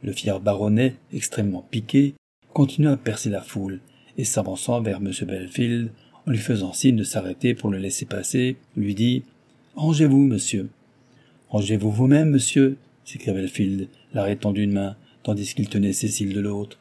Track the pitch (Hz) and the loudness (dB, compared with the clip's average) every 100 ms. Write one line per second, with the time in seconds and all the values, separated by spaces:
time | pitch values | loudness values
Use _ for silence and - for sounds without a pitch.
0 | 95 - - 95 101 101 104 107 131 120 | -8 -6 -4 -2 0 0 2 4 2 0
1 | _ - - - 104 90 - - 107 135 | _ -8 -8 -2 -2 -2 -6 -6 0 4
2 | 139 139 _ _ _ - 139 - 147 135 | 2 0 _ _ _ 2 2 4 2 2
3 | - 104 - 101 - - 98 95 - _ | 0 -4 -2 -4 -6 -8 -6 -8 -14 _
4 | _ - 127 - 95 95 - 120 110 95 | _ -6 -4 -2 -2 -4 -4 -2 -2 -2
5 | 98 90 87 95 92 - 120 120 117 110 | -4 -6 -6 -6 -8 -2 -2 0 -4 -8
6 | _ - - 117 - 117 92 - 135 120 | _ -14 -2 -2 0 -2 -2 2 4 4
7 | 98 - 92 90 123 120 110 98 95 95 | 2 -4 -6 -2 -2 0 -2 -2 -4 -6
8 | - 98 92 - 127 127 _ - 101 101 | -6 -8 -4 -2 -2 -2 _ -6 -4 0
9 | 117 123 - _ _ _ _ - 151 156 | 2 0 -4 _ _ _ _ -4 0 4
10 | 151 135 139 110 - 107 - _ _ _ | 6 6 6 4 -2 -4 -4 _ _ _
11 | _ _ _ _ _ - 101 107 104 107 | _ _ _ _ _ -2 0 0 0 2
12 | 131 143 156 143 131 - 135 135 _ _ | 6 6 6 4 2 4 4 2 _ _
13 | - - - 98 95 - 101 98 95 _ | -16 -10 -4 -2 -4 -2 -2 -2 -6 _
14 | _ 117 98 101 104 101 104 101 98 98 | _ -4 -2 -2 -2 0 0 0 -2 -8
15 | _ _ - 104 101 - 104 104 101 95 | _ _ -4 -4 -4 -4 -4 0 0 0
16 | 107 107 98 98 101 101 104 - | -2 -2 -4 -2 -4 -4 -8 -12